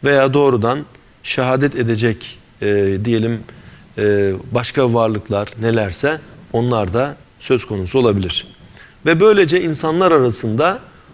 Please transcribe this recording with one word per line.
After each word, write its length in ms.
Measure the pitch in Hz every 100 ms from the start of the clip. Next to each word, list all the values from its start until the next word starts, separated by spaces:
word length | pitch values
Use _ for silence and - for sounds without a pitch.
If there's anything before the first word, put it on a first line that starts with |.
veya 300 | 139 139 135
doğrudan 460 | 139 143 120 117 139 147 - _ _
şehadet 520 | - - 127 131 143 -
edecek, 640 | 117 110 117 110 - - - _
e, 360 | 104 101 98 95 110
diyelim, 340 | 113 113 113 - - - - - -
e, 360 | 104 101 98 95 85
başka 420 | 120 117 - 127
varlıklar 560 | 117 113 107 - 101 104 113
nelerse 580 | 113 113 101 90 139 156 - - -
onlar 400 | 113 123 117 98
da 220 | 113 143 - - _
söz 260 | - 131 -
konusu 340 | 104 90 135
olabilir. 480 | 120 101 90 - - - - - - - 151
Ve 140 | 165
böylece 420 | 214 208 170 180
insanlar 500 | 175 151 160 165 185
arasında 680 | 160 127 107 113 110 165 196 - - -